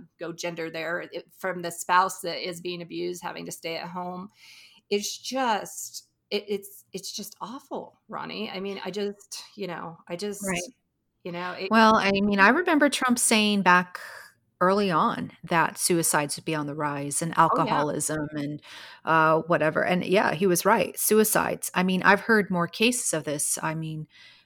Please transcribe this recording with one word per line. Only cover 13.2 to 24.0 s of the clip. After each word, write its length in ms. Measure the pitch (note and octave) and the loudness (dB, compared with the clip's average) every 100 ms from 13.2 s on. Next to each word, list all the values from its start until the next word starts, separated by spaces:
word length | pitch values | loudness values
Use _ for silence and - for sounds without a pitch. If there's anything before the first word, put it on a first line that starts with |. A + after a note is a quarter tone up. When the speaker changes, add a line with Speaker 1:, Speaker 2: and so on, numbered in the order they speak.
| - A3 G#3 G3+ | 4 4 4 4
Speaker 2:
back 360 | F3+ F3+ F3+ - - - - _ _ - | 6 6 4 -6 -16 -18 -20 _ _ 0
early 280 | F3+ G3 G3 | 2 4 2
on 420 | D#3+ G#3+ - D#3+ - | 2 2 0 -8 -10
that 340 | - E3+ D#3 - | -2 2 2 0
suicides 600 | - E3+ D#3+ D#3 D3 - | 0 2 2 2 0 -4
would 80 | - | -6
be 100 | D#3 | -4
on 100 | D3 | -4
the 80 | |
rise 480 | D3 D3 C#3+ C#3+ C#3 | -4 -4 -4 -4 -4
and 120 | E3 - | -2 2
Speaker 1:
Oh, 0 | |
yeah. 80 | |
Speaker 2:
alcoholism 840 | E3 E3+ D#3 D3 D3 - D3 D#3 D3+ | 4 4 0 0 0 -2 -4 -4 -6
and, 300 | D3+ D3 D3 - - - - | -6 -6 -8 -12 -20 -20 -10
uh, 360 | - D#3+ D#3 D#3+ | 0 4 6 4
whatever. 420 | D#3+ D#3+ D3+ - | 4 2 2 2
And 220 | - F3+ - | 0 0 2
yeah, 280 | F#3 - | 2 2
he 140 | D3+ G3 | 2 2
was 160 | F3 F#3+ | 4 4
right. 320 | A3 - - | 2 2 -2
Suicides. 720 | - G#3+ G#3+ - E3+ - - F#3 | 2 4 4 2 0 -2 -4 0
I 80 | |
mean, 180 | F#3 F#3 | 2 2
I've 180 | F3+ G3+ | 4 4
heard 280 | - G#3+ G3 | 4 2 2
more 160 | F3+ E3+ | 0 -2
cases 460 | - A3+ B3 - | 0 0 2 -2
of 120 | D#3+ D3+ | -4 -4
this. 340 | D3 - - | -4 -2 -2
I 140 | D#3+ D#3+ | -4 -4
mean, 320 | D#3+ D#3 | -6 -8